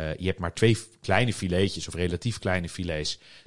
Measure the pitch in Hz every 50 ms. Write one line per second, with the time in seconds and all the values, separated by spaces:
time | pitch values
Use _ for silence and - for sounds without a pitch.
0 | 78 78 76 - 90 92 90 - 87 82 - - 110 117 113 - - - _ _
1 | - - 95 104 123 120 - - 98 90 87 90 101 95 - 85 - - - 82
2 | 90 87 87 85 - 120 104 - - 98 90 92 85 85 - - 90 85 78 76
3 | 76 - - - - - - - -